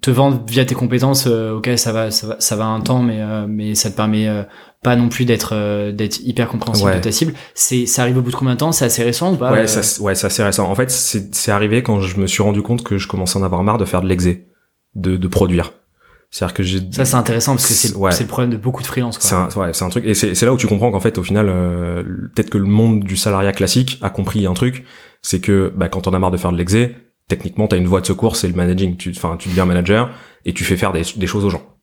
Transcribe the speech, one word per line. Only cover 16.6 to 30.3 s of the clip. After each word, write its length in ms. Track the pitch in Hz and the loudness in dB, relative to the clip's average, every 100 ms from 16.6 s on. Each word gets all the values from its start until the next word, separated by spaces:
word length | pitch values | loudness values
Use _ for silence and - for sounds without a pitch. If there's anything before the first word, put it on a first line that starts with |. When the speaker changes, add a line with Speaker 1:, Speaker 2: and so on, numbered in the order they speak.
Speaker 2:
j'ai 160 | 95 95 95 | -2 -2 -4
Speaker 1:
Ça, 120 | 131 | -2
c'est 120 | 131 131 | 0 2
intéressant 360 | 110 113 117 | 2 0 0
parce 160 | 127 - | 0 2
que 60 | |
c'est, 200 | 110 110 | 2 0
Speaker 2:
Ouais. 180 | 98 98 | 0 0
Speaker 1:
c'est 120 | 87 | 0
le 60 | 101 | -2
problème 220 | - 123 | -2 -2
de 60 | 113 | 0
beaucoup 240 | 110 131 | -2 -4
de 60 | - | -6
freelance, 300 | - 123 113 | -4 -4 -2
quoi. 100 | - | 0
Speaker 2:
C'est 80 | 92 | 0
un, 260 | 90 - | 0 -2
ouais, 120 | 92 | -2
c'est 100 | - | -2
un 60 | 92 | -2
truc, 160 | 104 107 | -2 0
et 80 | |
c'est, 200 | 104 107 | 0 0
c'est 120 | 92 117 | 2 2
là 80 | |
où 40 | 127 | 2
tu 80 | 113 | 2
comprends 240 | 101 120 | 2 2
qu'en 120 | 104 | 2
fait, 160 | 110 101 | 0 -2
au 60 | |
final, 240 | 90 104 104 | 0 2 2
euh, 540 | 90 87 87 85 87 - 90 - | 2 0 -2 -4 -6 -6 -8 -6
peut-être 160 | - - | -2 0
que 80 | 104 | 0
le 80 | 98 | 4
monde 380 | 104 113 110 | 4 6 4
du 140 | 98 92 | 0 -2
salariat 340 | 110 98 98 | 0 0 0
classique 480 | 95 92 123 127 - | 0 2 2 0 -2
a 80 | 98 | -6
compris 380 | - 98 107 95 | -4 -2 0 0
un 60 | |
truc, 320 | 90 127 127 - - - _ | 2 0 -2 -14 -20 -20 _
c'est 200 | - 92 | -4 -4
que, 320 | 92 98 95 95 | 2 2 2 -2
bah, 140 | 87 | -4
quand 180 | 95 92 | -2 -2
on 60 | |
a 60 | 92 | 0
marre 120 | 92 | 2
de 60 | 90 | 0
faire 160 | 90 | 0
de 40 | 87 | -2
l'exé, 380 | 90 107 120 120 _ _ _ | 2 2 2 -4 _ _ _
techniquement, 400 | - 95 - 107 | -4 -4 -2 0
t'as 80 | 92 | 2
une 100 | 90 | 2
voie 140 | 92 | 2
de 60 | 90 | 0
secours, 320 | 92 113 101 | 0 0 0
c'est 100 | 95 | -2
le 60 | |
managing. 420 | 87 87 90 95 87 | 0 0 2 0 -2
Tu, 160 | 90 87 | -8 -6
enfin, 200 | 85 85 | -6 -6
tu 120 | - | -4
deviens 160 | 90 90 | 0 2
manager 440 | 90 87 107 127 - - | 2 4 2 2 -6 -20